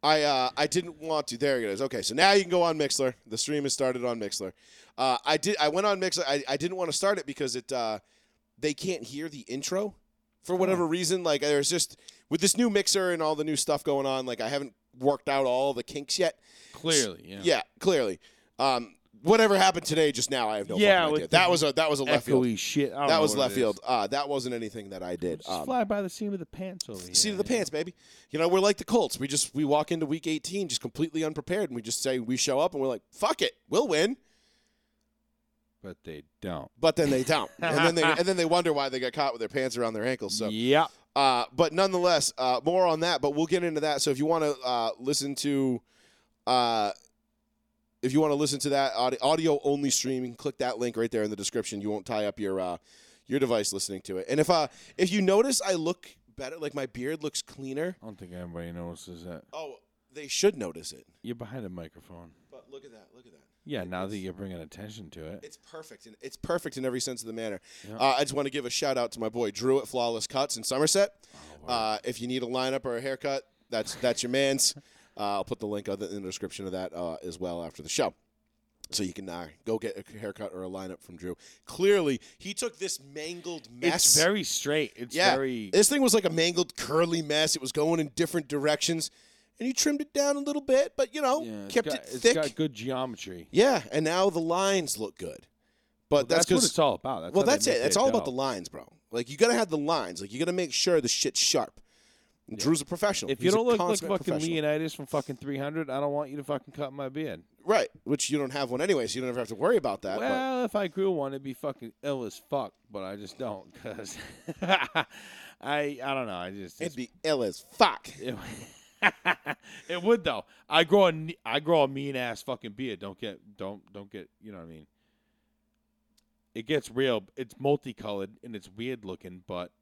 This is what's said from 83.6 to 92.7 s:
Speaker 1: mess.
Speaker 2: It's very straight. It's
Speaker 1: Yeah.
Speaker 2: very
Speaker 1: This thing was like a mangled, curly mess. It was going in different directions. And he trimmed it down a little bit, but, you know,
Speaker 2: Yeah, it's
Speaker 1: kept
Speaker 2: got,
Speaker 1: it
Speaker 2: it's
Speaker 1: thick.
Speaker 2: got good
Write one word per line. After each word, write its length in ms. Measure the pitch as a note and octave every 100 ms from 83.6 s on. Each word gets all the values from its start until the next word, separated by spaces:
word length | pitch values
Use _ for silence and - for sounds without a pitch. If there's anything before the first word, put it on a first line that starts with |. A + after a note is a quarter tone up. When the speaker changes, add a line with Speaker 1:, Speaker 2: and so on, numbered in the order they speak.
| B2
Speaker 1:
mess. 260 | A#2+ F3 E3 -
Speaker 2:
It's 100 | D#3
very 280 | E3 G#3
straight. 480 | D#3 - C#3 D3+ B2+ -
It's 180 | A#2+
Speaker 1:
Yeah. 200 | D3 F#3+
Speaker 2:
very 340 | C#3+ C3+ B2 G#2
Speaker 1:
This 180 | E3 G#3+
thing 100 | C#4+
was 140 | C4
like 100 | G#3+
a 60 | F#3
mangled, 440 | E3 E3 F3 F3 -
curly 440 | - D#3 E3+ E3+
mess. 340 | D3+ D3+ D#3
It 60 | D#3+
was 120 | C3
going 280 | D3+ D3+ E3
in 120 | D3+
different 340 | - E3+ F3 C#3+
directions. 640 | C#3+ D3 D3+ - E3 D#3 _ _ _ _ _
And 80 | A#3+
he 80 |
trimmed 260 | C4 - D4
it 140 | D4
down 220 | C#4 C#4+ C#4+
a 40 |
little 220 | C#4 C#4+
bit, 320 | C4+ C4 C#4 -
but, 160 | C4
you 60 | D4+
know, 220 | C#4 C#4+
Speaker 2:
Yeah, 220 | D#4+ -
it's 100 | G2
Speaker 1:
kept 140 | A#3+ D3+
Speaker 2:
got, 80 | C#3
Speaker 1:
it 60 |
Speaker 2:
it's 140 | - B2
Speaker 1:
thick. 140 | - D#3
Speaker 2:
got 180 | D3+
good 180 | A#2 D#3